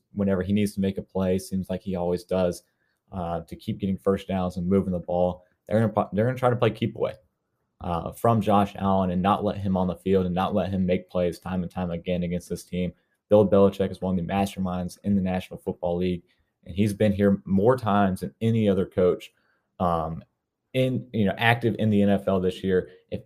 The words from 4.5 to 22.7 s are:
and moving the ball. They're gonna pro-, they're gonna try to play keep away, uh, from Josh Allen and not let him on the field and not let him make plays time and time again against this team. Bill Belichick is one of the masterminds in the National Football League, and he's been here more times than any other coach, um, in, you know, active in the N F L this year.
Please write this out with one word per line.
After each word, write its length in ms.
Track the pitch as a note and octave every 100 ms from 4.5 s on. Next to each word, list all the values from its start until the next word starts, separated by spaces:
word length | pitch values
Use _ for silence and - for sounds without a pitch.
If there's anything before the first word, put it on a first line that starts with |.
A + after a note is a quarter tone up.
| F2+
and 100 | F2
moving 240 | G2 F#2
the 80 | F2+
ball. 460 | - F2 F2+ F2 _ _ -
They're 120 | A2
gonna 120 | A2+
pro-, 180 | G#2 -
they're 120 | F#2+ A#2
gonna 120 | B2+
try 120 | B2
to 60 | A#2
play 140 | A2+
keep 260 | - A#2+ -
away, 180 | - - _ _ _ _ _ _
uh, 300 | - E2+ -
from 300 | - A#2 A2+
Josh 340 | G#2 G2+ G2+ -
Allen 340 | G2 F#2+ F#2
and 100 | F2+
not 220 | F#2 G2+
let 140 | G2+ G2
him 180 | G2+ F#2
on 120 | F2+
the 80 | E2+
field 300 | - F#2+ F2+
and 100 | F2
not 180 | F#2
let 160 | G2 F2+
him 160 | F#2+ F#2
make 240 | F#2 -
plays 300 | F#2 F2 E2+
time 240 | F2+ F#2
and 80 | F2
time 180 | - F2+
again 340 | E2+ E2 F2
against 240 | F2 F2 -
this 160 | F2
team. 300 | - F2+ F2+ - _ _ _
Bill 180 | G#2 G2+
Belichick 420 | G2 G2 - F#2+
is 120 | F#2
one 180 | F#2 F#2
of 60 | E2+
the 60 |
masterminds 680 | G2 G2 - F#2 F2+ F2+ -
in 120 | G2+ G2+
the 60 |
National 380 | F#2 F#2 - -
Football 380 | - F2+ F2 F2
League, 260 | F2+ F2 - _ _ _ -
and 100 | F#2+
he's 180 | G#2+
been 200 | F#2+ G#2+
here 280 | G2 G2+ G2 -
more 320 | F#2+ G#2+ C3
times 420 | A2 G2+ G2 F#2
than 160 | F#2 -
any 280 | A2+ A2+ G#2+
other 160 | F#2+ F2+
coach, 460 | - F2+ D#2+ - _ _ _ _ _
um, 440 | F2+ E2 D#2+ E2 - _ _ _ _
in, 340 | C3 C3 B2 -
you 140 | - G2
know, 80 | -
active 380 | A#2 A#2+ A#2 G2+
in 100 | G#2+
the 120 | G#2
N 80 | G2+
F 180 | G2 G2
L 120 | F#2+
this 240 | F2+ -
year. 260 | F#2+